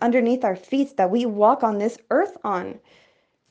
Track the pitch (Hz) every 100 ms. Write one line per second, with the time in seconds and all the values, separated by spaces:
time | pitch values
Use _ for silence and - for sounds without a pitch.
0 | 240 247 233 254 233 185 - 269 269 -
1 | 185 226 240 208 214 262 233 208 208 233
2 | _ 262 403 - 220 185 190 - _ _
3 | _ _ _ _ _